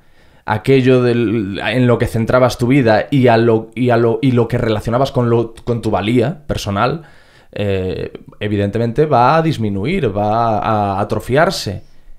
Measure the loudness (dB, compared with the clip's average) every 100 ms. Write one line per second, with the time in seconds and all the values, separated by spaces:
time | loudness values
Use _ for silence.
0 | _ _ _ _ -6 -4 2 2 4 4
1 | 2 0 0 -2 -4 -4 -2 2 2 2
2 | 0 -2 0 2 2 0 0 2 4 2
3 | 2 2 4 4 4 2 -2 -2 0 2
4 | 2 0 2 2 0 0 -2 -2 -2 -2
5 | 0 0 0 0 -2 -6 -6 -4 -2 -2
6 | 0 0 0 -4 -6 -6 -4 -2 -2 -2
7 | -10 -20 _ _ _ -6 -4 -2 -4 -6
8 | -8 -12 -20 -10 -4 -2 -2 -2 -2 0
9 | 2 2 4 2 0 -2 -4 -4 -4 -2
10 | -2 -2 0 0 0 -2 -2 -2 -2 -2
11 | -4 -4 -2 0 0 -2 -8 -10 -12 -20
12 | -20